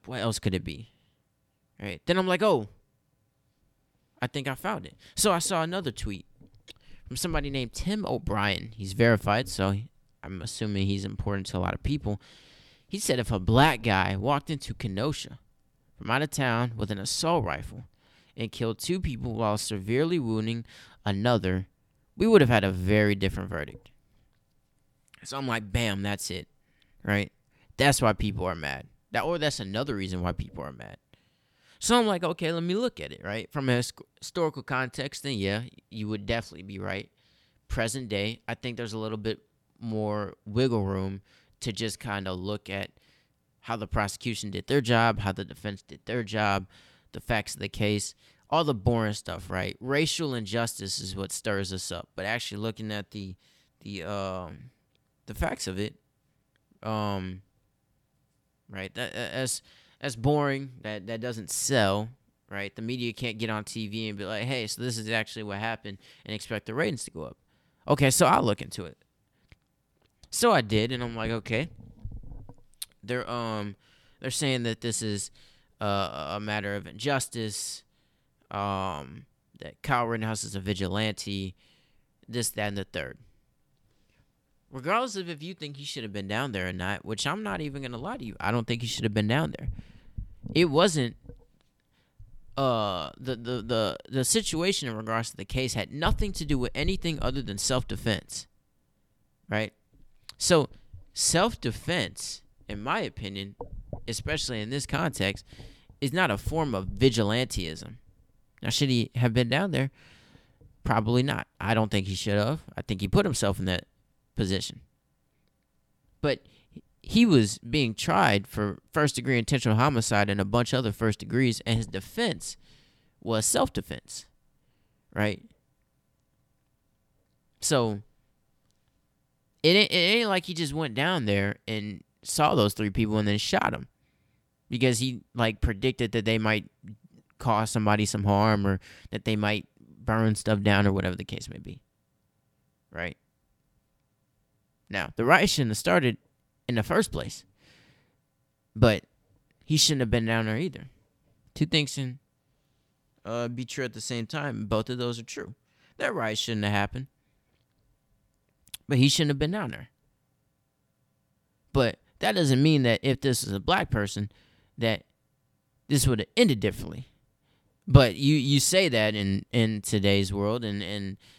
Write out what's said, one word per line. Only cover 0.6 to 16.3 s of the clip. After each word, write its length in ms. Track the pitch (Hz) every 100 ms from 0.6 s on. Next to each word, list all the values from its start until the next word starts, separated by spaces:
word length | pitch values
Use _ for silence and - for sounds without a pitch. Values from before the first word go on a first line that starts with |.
be?" 300 | 78 71 113 _ _ _ _ _ _ _ _ _
Right? 180 | 101 90 -
Then 100 | 180
I'm 120 | 185
like, 140 | 180
"Oh, 260 | 214 151 104 - _ _ _ _ _ _ _ _ _ _ _ _ _ _
I 60 | 123
think 180 | 143 135
I 80 |
found 320 | 131 185 196 -
it." 100 | - - -
So 160 | 214
I 80 | 175
saw 220 | - 180
another 280 | 160 185 156
tweet 360 | 107 - 98 - _ - - - - - - -
from 80 | 127
somebody 340 | 180 156 143
named 220 | 139 120
Tim 340 | - 175 214 190
O'Brien. 680 | 120 - 104 101 92 117 -
He's 160 | 95
verified, 560 | 98 117 110 - 107 127
so 240 | - 95
he, 160 | 98 117 _ _ _
I'm 180 | 76 92
assuming 460 | 87 - 107 101 98
he's 180 | 98
important 420 | 101 101 - 98 95
to 100 | 92
a 20 |
lot 140 | 92
of 80 | -
people. 380 | - 143 107 104 - - - - - _ _
He 120 | 202
said 200 | - 127
if 120 | 113
a 80 | 107
black 440 | 92 113 151 123
guy 340 | 113 95 95 98
walked 340 | 110 143 -
into 220 | 151 -
Kenosha 640 | 113 107 95 135 143 - - _ _ _ _ _ _
from 120 | -
out 120 | 123
of 80 | 151